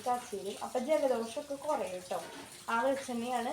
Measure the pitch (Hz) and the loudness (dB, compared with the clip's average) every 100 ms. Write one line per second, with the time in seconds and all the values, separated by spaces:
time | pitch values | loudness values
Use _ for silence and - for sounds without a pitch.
0 | 226 247 240 196 190 240 - 254 247 302 | 0 0 -2 -6 -4 -6 -4 -2 4 4
1 | 277 233 226 294 294 277 294 294 185 185 | 6 4 0 -4 -6 -4 0 0 0 -4
2 | 226 185 - 135 - - - 233 262 269 | -4 -4 -4 -10 -12 -10 0 4 4 4
3 | - 240 240 247 233 | 0 -2 0 0 0